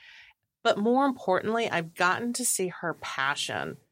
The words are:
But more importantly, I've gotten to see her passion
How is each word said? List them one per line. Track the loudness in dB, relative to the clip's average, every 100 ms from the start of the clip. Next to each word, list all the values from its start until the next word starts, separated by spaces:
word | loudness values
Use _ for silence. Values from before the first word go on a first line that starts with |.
| -20 -20 -20 _ _ _
But | 0 2
more | 2 4
importantly, | 4 2 0 0 2 0 0
I've | -2 -4
gotten | 0 2 2 -2
to | -2 -2
see | 0 -2
her | -4 -6
passion | -6 -6 -2 0 0 -4 -4 -6 -8 _